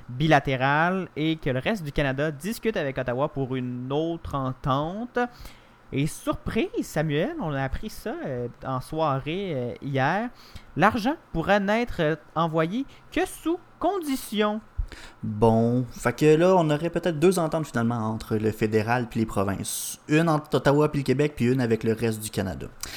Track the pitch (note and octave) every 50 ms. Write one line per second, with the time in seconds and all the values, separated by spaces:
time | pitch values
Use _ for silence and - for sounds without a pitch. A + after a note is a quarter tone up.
0 | - - B2 B2 D3+ D#3+ D#3 C#3+ - C#3+ C3 B2 B2+ C3+ C#3+ D3+ E3 F3 F#3 F#3+
1 | F3+ - - - D3+ D#3+ D#3+ D#3+ - D3+ B2 C3 B2 F3 A3+ G#3 D#3+ C#3+ - -
2 | D3 C3+ C3 C3+ D3+ D#3+ D3+ C3+ D3 G3 A#3 - - A3 G#3+ G3 D#3 C3+ C3 -
3 | B2+ B2+ A#2+ B2+ C#3+ D#3 - C#3 C3+ A#2+ C3 C3 B2+ B2 B2 B2 B2 C3 C#3 D3
4 | D#3+ E3 E3+ E3+ - - - C#3 C3 B2+ C3 - - D3 C3 C#3 D3+ D#3+ F#3 G#3+
5 | A#3+ B3+ - A#3+ B3 B3 - - - - - - - - - - - - - C3+
6 | C#3+ D#3 - - - C#4+ D#4 - - - - A3 D#4 G#4 - G#4 B3 - - D#3+
7 | D3+ D#3 C#3+ D3 F3 C#4 F4 D#4+ G#3+ D#3 C#3+ C3+ C3+ C3 - - - A3 - -
8 | - G#3+ C#4 E4+ D4+ F3 C3 B2 B2 A#2+ - - - C3 C3 B2+ C3+ - D#3 D#3
9 | D#3+ D3+ - C3+ C3+ C#3+ D#3+ F#3+ G3+ F#3 D#3 B2+ B2 A#2+ - - - C#3 C#3 C3
10 | B2+ C#3+ F3 G3+ A#3 B3 - - - - - - - - - C3 E3 G#3 A3+ B3
11 | F#3+ B3+ D#4 - - - - D#3+ D#3 E3 G3 G#3 G3 G3 G#3 A3+ B3 A#3 - -
12 | E3 D3+ D#3+ D#3 - - - D#3 E3+ E3 D#3 E3 D#3+ E3+ G3 B3 C#4 - - -
13 | - - - D4 F#4 F#4 - - - D#4+ E4+ F4+ - - - - - E4+ G4+ G4
14 | D#4+ D4 C4+ C4 - - - G3+ G#3+ G#3+ G#3 A3 - - - - - - - -
15 | - - - - - A2 G#2+ G#2 A2+ A2+ A2 A2+ A2+ A#2 A#2+ B2+ B2+ A#2+ - -
16 | - A#2+ B2 - D3+ D3+ D#3 D#3 E3+ F#3 F#3+ F#3 D#3+ D3+ D3+ D3 E3 E3+ - E3+
17 | - F3+ E3 D3 D#3 F#3 F#3 F#3 E3 D#3 D#3 D#3+ D3+ - - A#2 A#2 A#2 A#2+ A#2
18 | G#2+ A2 A2+ A2 - - A2+ G#2+ G#2+ A2 G#2 - A2+ G#2+ A2 G#2+ G#2 A2+ A#2+ B2+
19 | B2 A2 - A2+ A2 A2 - G#2 G2 G2 F#2+ F#2 G2+ - - - - - - -
20 | - - D3+ D#3 E3 E3+ D3+ D3 - - - C3+ - C#3+ C#3 D3 D3+ D3 D3 C#3+
21 | C3+ C3 B2+ C3+ D3 D3 - - A#2+ A#2+ C3 C3+ B2 A2+ A2+ A2 - A2+ A2 -
22 | A#2 A2+ A2 G#2+ G#2+ - - G#2+ G2 F#2+ F2+ C2+ - - - - - - -